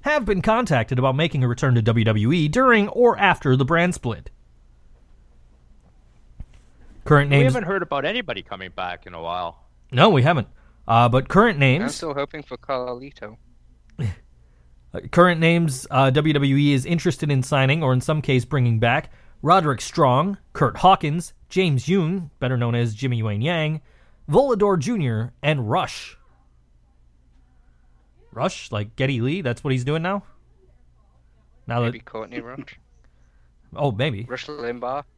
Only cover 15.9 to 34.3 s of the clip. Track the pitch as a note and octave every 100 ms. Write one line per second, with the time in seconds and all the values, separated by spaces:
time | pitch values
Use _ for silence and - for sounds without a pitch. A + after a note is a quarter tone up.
15.9 | C3 C3+ C3+ D3+ D3 C#3 C3+ C#3+ C#3 C3
16.9 | E3 F3 C3+ D#3 C#3 B2+ C#3+ C3 D#3 C#3+
17.9 | B2+ - D3+ C3+ C3 A2+ C#3+ B2 A2+ A#2
18.9 | C3+ - - - - C#3+ F#3 D#3 A#2+ -
19.9 | - C#3+ B2 F3+ G3 _ - C3+ G2 F#3
20.9 | F#3+ D#3 D#3+ - - - F#3 F#3 C3+ D3
21.9 | G3 D#3+ F#3+ D#3+ _ B2+ B2+ A#2+ A#2+ A#2
22.9 | G#2+ C3 A#2+ A2 G#2 C#3 F3 D#3 D#3 _
23.9 | _ _ _ - D3+ C#4 A3 G3+ F#3 C#3
24.9 | A#3 C#3 A2 A#2 - C#3+ D3+ G#2+ D#3+ D#3+
25.9 | - - - _ _ _ _ _ _ _
26.9 | _ _ _ _ _ _ _ _ _ _
27.9 | _ _ _ _ G#2+ D#3+ - - G#2+ G#2
28.9 | - C3 C3 A#2+ F3+ E3+ A#2+ D3 C3 B2
29.9 | D#3 E3+ G3+ - - _ _ _ _ _
30.9 | _ _ _ _ _ _ _ - A#2+ A#2
31.9 | A#2 - A2 G#2+ A#2+ A#2 C3+ - - _
32.9 | _ - _ _ _ _ _ _ - C#3+
33.9 | G2+ D3 A#2 A#2